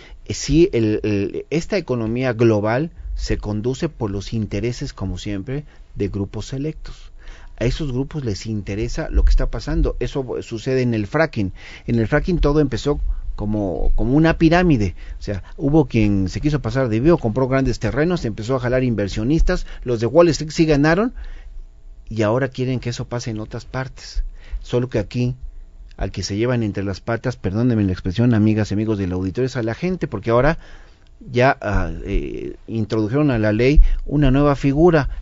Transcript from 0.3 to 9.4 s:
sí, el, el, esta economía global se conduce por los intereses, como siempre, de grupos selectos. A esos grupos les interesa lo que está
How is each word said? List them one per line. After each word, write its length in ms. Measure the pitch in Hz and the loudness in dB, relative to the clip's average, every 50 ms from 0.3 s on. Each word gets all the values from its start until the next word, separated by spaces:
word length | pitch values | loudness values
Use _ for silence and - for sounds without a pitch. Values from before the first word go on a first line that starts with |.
| 104 | -8
sí, 360 | - - - 139 160 170 - - | -6 -2 2 4 6 6 6 4
el, 260 | 120 110 107 107 110 - | 2 2 2 2 0 0
el, 420 | 107 104 98 101 - - - - - | 0 0 0 0 -2 -4 -6 -6 -4
esta 280 | - 160 - - 220 196 | -4 -4 -2 -2 -4 -4
economía 560 | 170 - 127 120 110 110 117 123 131 131 117 | -2 -2 -2 -2 -2 -2 -2 -2 -2 -2 0
global 580 | 110 120 113 110 104 98 107 113 131 160 170 - - - - - | 4 4 4 4 4 2 0 0 0 -2 -4 -8 -12 -10 -8 -6
se 220 | - - - 110 - | -6 -4 -4 -4 -4
conduce 520 | - 104 104 107 107 123 135 - 175 160 | -2 -4 -4 -2 -2 -4 -4 -2 -4 -6
por 220 | - - 123 101 | -4 -4 -6 -4
los 200 | 98 101 95 - - | -4 -6 -6 -6 -4
intereses, 600 | 113 107 98 - 101 104 120 123 - 147 127 - | -4 -4 -4 -4 -4 -4 -4 -4 -6 -8 -10 -8
como 240 | - 101 92 90 87 | -8 -6 -6 -6 -6
siempre, 480 | - 107 104 98 98 - 131 147 147 - - - - - - | -6 -6 -6 -6 -6 -6 -8 -8 -8 -10 -18 -20 -20 -16 -6
de 120 | - 101 95 | -4 -4 -4
grupos 360 | - 98 98 95 - 110 98 - | -2 -4 -6 -4 -6 -10 -8 -8
selectos. 640 | 135 131 139 156 156 - - - - - - - - - - - - - - - - - | -8 -6 -6 -6 -8 -8 -12 -12 -14 -14 -16 -18 -18 -16 -16 -16 -16 -16 -18 -18 -8 -2
A 60 | 110 | 0
esos 260 | 113 - - 165 139 | 0 0 0 -4 -4
grupos 320 | 120 123 139 147 - 156 131 | -2 -2 -4 -4 -6 -6 -4
les 220 | 113 98 - - | -4 -6 -4 -4
interesa 640 | 110 110 107 95 - 98 104 113 120 - 165 160 - | -6 -6 -6 -4 -6 -4 -4 -4 -4 -4 -6 -6 -2
lo 160 | - - - | 0 4 6
que 60 | - | 6
está 160 | - - | 6 6